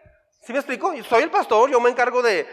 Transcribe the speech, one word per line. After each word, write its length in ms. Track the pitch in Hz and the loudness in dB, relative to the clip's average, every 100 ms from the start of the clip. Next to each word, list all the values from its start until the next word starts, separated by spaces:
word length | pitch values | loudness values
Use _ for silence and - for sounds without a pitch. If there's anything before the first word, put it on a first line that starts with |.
| _ _ _ _ | _ _ _ _
¿Sí 100 | - | -10
me 80 | 254 | -8
explico? 340 | 269 240 - | -6 -4 -4
Yo 80 | 294 | -6
soy 220 | 196 233 | 0 0
el 80 | 311 | 2
pastor, 360 | 403 - 214 269 | -2 0 2 4
yo 120 | 247 | 2
me 100 | 240 | 2
encargo 320 | 240 247 247 | 2 0 0
de, 240 | 240 180 135 | 0 0 -4